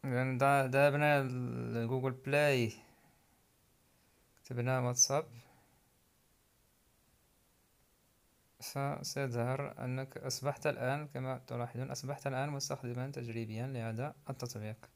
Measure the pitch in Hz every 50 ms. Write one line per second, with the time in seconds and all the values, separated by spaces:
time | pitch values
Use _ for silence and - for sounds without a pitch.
0 | - 135 123 123 127 131 131 123 139 139 143 139 135 131 131 139 143 147 139 147
1 | 147 147 147 143 135 127 127 127 123 120 120 123 120 120 117 117 117 113 131 131
2 | 131 131 127 127 - 135 147 147 147 147 135 127 117 107 - - - - - _
3 | _ _ _ _ _ _ _ _ _ _ _ _ _ _ _ _ _ _ _ _
4 | _ _ _ _ _ _ _ _ _ - 127 120 120 127 131 127 123 123 123 123
5 | - - 139 151 160 - 117 117 - - - _ _ _ _ _ _ _ _ _
6 | _ _ _ _ _ _ _ _ _ _ _ _ _ _ _ _ _ _ _ _
7 | _ _ _ _ _ _ _ _ _ _ _ _ _ _ _ _ _ _ _ _
8 | _ _ _ _ _ _ _ _ _ _ _ _ - - - 139 139 143 147 -
9 | 143 - - 143 139 131 120 120 117 123 131 135 143 - - - 131 127 127 131
10 | 131 131 - - - 131 127 - 127 143 139 - - 151 - - 123 127 139 147
11 | 151 143 - 131 131 131 131 123 - - 123 120 120 120 - 120 131 135 127 -
12 | 139 131 143 - - 139 131 127 139 147 147 139 - - - - - 120 120 123
13 | 127 139 143 139 123 117 110 117 117 110 110 110 123 135 131 120 113 113 110 113
14 | 131 151 - - _ - 131 - 127 120 - 113 107 107 113 - - - _